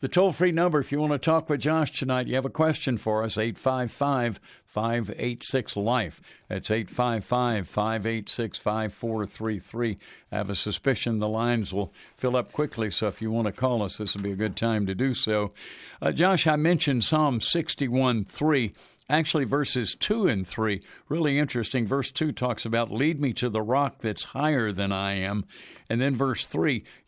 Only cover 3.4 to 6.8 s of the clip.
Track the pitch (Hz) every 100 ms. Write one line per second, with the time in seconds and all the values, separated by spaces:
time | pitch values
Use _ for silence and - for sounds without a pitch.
3.4 | 117 95 135 131 120 - 143 135 120 101
4.4 | - - _ 107 113 120 107 - 123 120
5.4 | - 131 - 104 107 123 85 - - -
6.4 | - 95 - 113